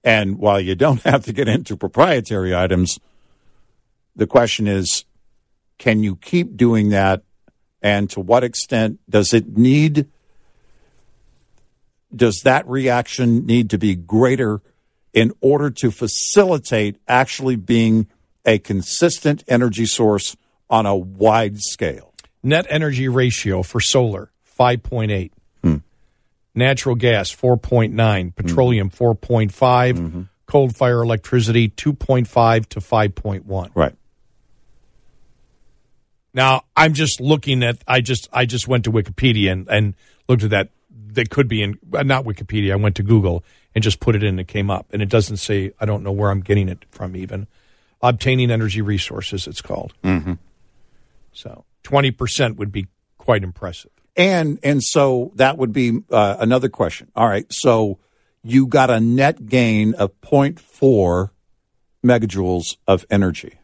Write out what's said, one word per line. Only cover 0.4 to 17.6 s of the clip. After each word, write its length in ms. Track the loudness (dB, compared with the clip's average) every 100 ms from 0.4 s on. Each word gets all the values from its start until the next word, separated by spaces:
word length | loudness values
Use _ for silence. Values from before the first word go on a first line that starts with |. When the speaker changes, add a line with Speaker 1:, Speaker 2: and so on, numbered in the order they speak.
| 2 2
Speaker 1:
you 140 | 0
don't 260 | 0 2 2
<laughs> 20 |
have 200 | 0 0 -2
to 60 |
get 140 | -4 -2
into 300 | -2 -4 -8
proprietary 800 | -4 2 2 2 -2 -4 -2 0
items, 420 | 0 0 0 -4 _ _ _ _ _ _ _ _ _ _ _ -6
the 100 | 2
question 400 | 2 2 0 -2
is, 380 | -2 -2 -6 -8 _ _ _ _ _ _ _
can 240 | -2 0
you 140 | -2 -6
keep 400 | -2 -2 -2 0
doing 320 | 2 4 2
that? 340 | 2 2 0 _ _ _ _ _ _
And 300 | -2 0 -2
to 100 | -6
what 220 | 0 2
extent 560 | 2 -6 -4 -2 -2 -4 _
does 240 | 0 4
it 240 | 0 0 2
need, 520 | 4 4 2 0 -4 _ _ -20 _ _ _ _ _ _ _ _ _ _ _ _ _ _ _ _ _
does 260 | 0 0 2
that 260 | 2 0 -2
reaction 800 | -2 0 0 -4 -2 2 2 2
need 240 | 0 2
to 80 | 0
be 160 | 0
greater 680 | -2 -2 2 2 2 -2 -4 _ _ _ _ _
in 180 | 2 2 2
order 260 | 2 2 0
to 220 | -2 -4
facilitate 1040 | -2 -6 -4 2 4 4 0 0 -2 -2 -6 0
actually 480 | 0 0 -2 -4
being 520 | -4